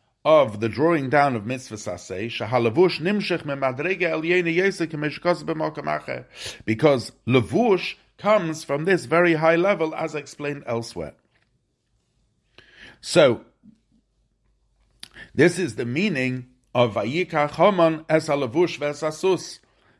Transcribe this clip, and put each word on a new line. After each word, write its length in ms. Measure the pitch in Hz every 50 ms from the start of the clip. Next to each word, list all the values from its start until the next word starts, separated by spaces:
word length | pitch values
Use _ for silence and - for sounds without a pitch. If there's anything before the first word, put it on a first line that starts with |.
| _ _ _ _
of 380 | - 147 160 151 135 113 104 104
the 80 | 113 113
drawing 400 | 104 120 151 170 170 147 135 127
down 260 | 147 143 143 139 123
of 100 | 110 98
Mitzvahs 460 | 120 131 127 - - 110 101 - 104
Aseh, 360 | 87 87 - - 92 92 110
Shehalavush 760 | 117 - - 110 107 127 123 117 113 107 160 185 170 175 -
Nimshech 440 | 151 185 208 208 196 - 175 156 -
Memadrege 580 | 147 139 139 139 131 123 127 151 180 196 165
Elyene 520 | 175 165 160 156 156 170 180 185 170 165 165
Yoseh 320 | 170 190 196 190 - 165
K'meshkos 580 | 156 156 147 147 151 143 - - 175 175 175 -
B'Makom 400 | 165 160 156 156 156 156 151 147
Acher, 420 | 151 151 151 - 139 127 127 127 - - - - - - - -
because 460 | - 113 110 156 151 139 123 104 - - _ _
Levush 680 | 110 127 127 107 - 135 202 247 226 190 175 - - - - _ _ _ -
comes 460 | - 208 214 208 170 160 156 151 -
from 200 | - 139 143 160
this 220 | 190 185 165 120
very 280 | 117 156 170 175 175 160
high 220 | 151 160 165 170
level, 380 | 170 180 202 202 165 160 160 160
as 200 | 156 160 156 147
explained 500 | 147 135 - - - 147 143 143 143 -
elsewhere. 480 | 123 117 117 117 - - 85 78 73 - _ _ _ _ _ _ _ _ _ _ _ _ _ _ _ _ _ _ _ _ _ _ _ _ _ _ _ _ - - _ _ - - - - _
So, 440 | - - - 175 151 127 113 - - _ _ _ _ - - _ _ _ _ _ _ _ _ _ _ _ _ _ _ _ _ _ _ _ _ _ _ _ _ _ - - _ - - - - 117
this 180 | 151 175 170
is 200 | 175 180 131 113
the 80 | 127 123
meaning 640 | 120 123 160 208 220 156 131 127 127 127 127 123 - _ _ _ _ -
of 200 | 123 123 113 104
Vayikach 580 | 117 104 117 143 175 180 - 165 151 147 147
Haman 520 | - 160 170 208 196 175 165 160 160 156 - -
es 180 | 160 160 156
halavush 500 | - 143 143 135 117 110 165 180 170 -
ves 260 | 135 147 147 147 143
hasus, 580 | 160 156 156 - 180 190 180 - - - - - _ _ _ _ _ _ _